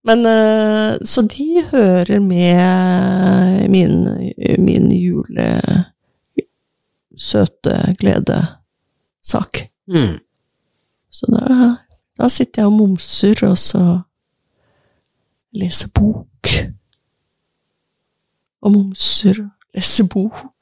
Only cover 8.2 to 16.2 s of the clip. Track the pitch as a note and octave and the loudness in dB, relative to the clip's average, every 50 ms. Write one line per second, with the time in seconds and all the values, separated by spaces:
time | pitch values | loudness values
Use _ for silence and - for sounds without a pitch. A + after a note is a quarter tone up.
8.2 | - - - - - - - _ _ _ _ _ _ _ _ _ _ _ _ _ | -2 -2 -2 -2 -2 -4 -6 _ _ _ _ _ _ _ _ _ _ _ _ _
9.2 | _ - - A#3 G3+ _ - - - - _ _ _ - F3+ E3 B2+ G2 D#2+ - | _ -4 -4 -4 -4 _ -10 -12 -12 -12 _ _ _ -4 -2 0 0 0 -2 -6
10.2 | _ _ _ _ _ _ _ _ _ _ _ _ _ _ _ _ _ _ - - | _ _ _ _ _ _ _ _ _ _ _ _ _ _ _ _ _ _ -14 -8
11.2 | - - A3+ - B3+ C4+ C4 B3 B3+ A#3+ A#3+ - _ _ _ _ _ _ _ - | -2 0 0 0 0 0 2 2 4 2 2 -2 _ _ _ _ _ _ _ -4
12.2 | - B3 - - C4 - - - A3 G3+ G#3 G#3+ G#3+ G3 F#3+ E3+ - - - - | -2 -2 0 0 -2 -4 -2 -2 0 2 4 4 2 2 0 -2 -6 -8 -6 -2
13.2 | - G3 A3 - G#3 G3+ F#3 F3+ - - - - F3+ F3 F3 F3+ F3+ _ _ _ | 0 0 0 2 2 0 0 2 0 0 0 2 2 2 0 0 -4 _ _ _
14.2 | _ _ _ _ _ _ _ _ _ _ _ _ _ _ _ _ _ _ _ _ | _ _ _ _ _ _ _ _ _ _ _ _ _ _ _ _ _ _ _ _
15.2 | _ _ _ _ _ _ - G#3 F#3+ F3+ D#3+ - - - _ - G3+ G#3+ G#3+ - | _ _ _ _ _ _ -10 -8 -6 -4 -4 -4 -4 -2 _ 0 0 0 0 -4